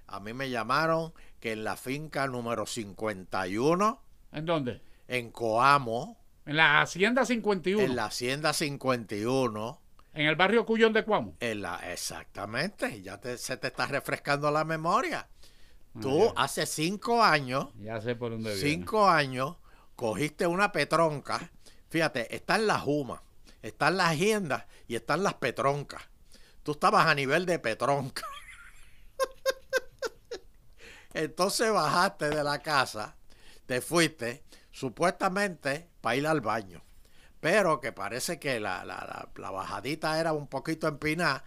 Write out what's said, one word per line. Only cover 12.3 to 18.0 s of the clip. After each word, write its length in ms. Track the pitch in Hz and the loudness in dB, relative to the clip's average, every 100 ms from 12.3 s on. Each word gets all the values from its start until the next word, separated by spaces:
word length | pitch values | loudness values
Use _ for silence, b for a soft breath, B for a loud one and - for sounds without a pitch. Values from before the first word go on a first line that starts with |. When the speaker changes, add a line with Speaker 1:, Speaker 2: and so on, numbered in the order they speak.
| - 104 120 185 - 196 113 | -10 -6 -4 -4 -4 -8 -8
Speaker 1:
ya 180 | 92 101 | -12 -12
te, 180 | 131 120 | -10 -8
se 200 | - 127 | -8 -6
te 100 | - | -6
está 180 | - 123 | -4 -2
refrescando 640 | 139 - 139 143 143 147 | -2 -2 -4 -2 0 2
la 140 | 151 | 0
memoria. 640 | 156 160 160 220 339 151 - - b b b b - 117 | 0 -2 0 0 0 -6 -10 -18 b b b b -18 -6
Speaker 2:
Ah, 40 | |
Speaker 1:
Tú 240 | 123 151 220 | 0 4 4
Speaker 2:
ya. 60 | - | 2
Speaker 1:
hace 240 | 131 - 156 | 0 0 -4
cinco 580 | - 165 208 - 233 | -2 -2 -2 0 4
años, 440 | 202 156 127 131 180 107 | 6 4 2 -4 -4 -10
Speaker 2:
Ya 220 | 104 113 | -8 -6